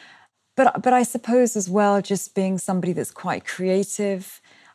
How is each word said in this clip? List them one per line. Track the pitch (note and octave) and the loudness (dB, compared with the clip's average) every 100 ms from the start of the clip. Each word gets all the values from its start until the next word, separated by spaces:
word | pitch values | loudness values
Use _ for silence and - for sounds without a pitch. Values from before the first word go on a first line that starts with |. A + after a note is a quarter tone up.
| - - _ _ _ - | -20 -20 _ _ _ 2
But, | C4 - | 2 4
but | B3+ | 2
I | B3 | 2
suppose | A#3 A#3+ A3 B3 A#3+ G#3+ | 2 -4 0 2 2 0
as | F#3 | -2
well, | G3 G3+ G3+ | 2 4 2
just | F#3+ G3 - - | 0 -4 -4 -2
being | F#3+ F#3 | -2 -2
somebody | - F#3 F3 | -2 -2 -2
that's | E3 A#2+ | -4 -6
quite | - F#3 G#2+ - | -8 -6 -6 -6
creative. | - F#3 F#3 G3 - G3+ F#3+ F#3+ - _ _ _ | -4 0 0 0 -4 -4 -4 -8 -20 _ _ _